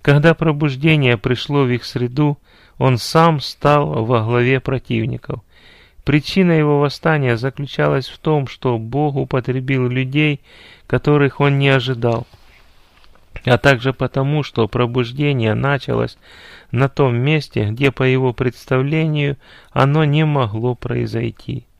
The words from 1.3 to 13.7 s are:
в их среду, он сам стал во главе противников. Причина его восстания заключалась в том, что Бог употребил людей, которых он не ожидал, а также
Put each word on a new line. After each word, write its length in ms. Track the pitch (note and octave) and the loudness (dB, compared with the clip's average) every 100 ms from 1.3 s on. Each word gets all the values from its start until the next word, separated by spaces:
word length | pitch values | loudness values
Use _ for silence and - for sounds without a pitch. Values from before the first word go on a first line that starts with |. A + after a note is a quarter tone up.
| B2 - C#3+ | -4 -2 0
в 60 | C3 | 0
их 160 | A#2+ - | -2 -4
среду, 520 | B2 A#2+ B2+ D3+ C#3+ _ _ _ - | -6 -4 0 -2 -2 _ _ _ -2
он 200 | C3 A#2 | 0 0
сам 420 | - D#3+ E3 D3+ | 0 4 4 2
стал 640 | - - C#3+ D3 D3 D3 | -6 -2 2 2 0 -4
во 200 | A2 A#2+ | 0 0
главе 360 | A2 A#2+ B2 C3 | 0 0 2 0
противников. 840 | - B2+ - A2+ A2+ A#2+ - B2 _ _ - - _ - | -2 -6 -4 -4 -4 -6 -8 -12 _ _ -20 -20 _ -8
Причина 480 | - D3+ - F#3+ F3+ | 0 0 2 0 2
его 280 | E3 D3+ D3 | 4 2 2
восстания 580 | C#3+ - E3 D3+ C3 A2+ | 0 -2 -2 0 0 0
заключалась 680 | C3+ - C#3+ - D3 C#3+ C3 | -2 -6 -10 -2 0 0 -4
в 120 | - | -6
том, 260 | - D3+ C3 | -2 -2 -2
что 320 | - C3 A#2 | -4 -4 -4
Бог 380 | A2+ C3+ D3+ C#3 | -4 -2 -2 -2
употребил 720 | C3 C3+ A#2 C3 C3 C3+ B2 | -2 -4 -2 -6 -2 -2 0
людей, 540 | B2+ C3 C#3+ D3+ C#3+ _ - - - - | -2 -2 0 0 -2 _ -20 -20 -20 -4
которых 540 | A#2 - D3 C#3 - | -2 2 4 2 2
он 180 | C#3+ C#3 | 2 4
не 120 | C#3 | 4
ожидал, 580 | C3+ B2 A#2 A#2+ A#2 B2 - - - - - _ _ - - _ - - | 2 0 -2 -2 -2 -6 -20 -20 -20 -20 -20 _ _ -20 -20 _ -8 0
а 120 | B2 | 2
также 340 | C#3+ | 4